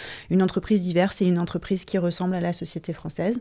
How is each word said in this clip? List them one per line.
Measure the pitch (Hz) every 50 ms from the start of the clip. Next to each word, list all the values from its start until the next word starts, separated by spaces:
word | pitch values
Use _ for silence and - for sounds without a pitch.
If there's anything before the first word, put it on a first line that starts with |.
| - - - - - -
Une | - 185
entreprise | 190 185 - 190 - - 220 202 175
diverse, | 180 165 175 180 196 -
c'est | - 196
une | 180 180 170
entreprise | 175 170 - 170 - - 196 180 -
qui | - - 190
ressemble | 175 175 170 - 185 180 185
à | 180
la | 170 175 170
société | - 170 - - 165 - - 160
française, | - - 160 - - 165 190 240 240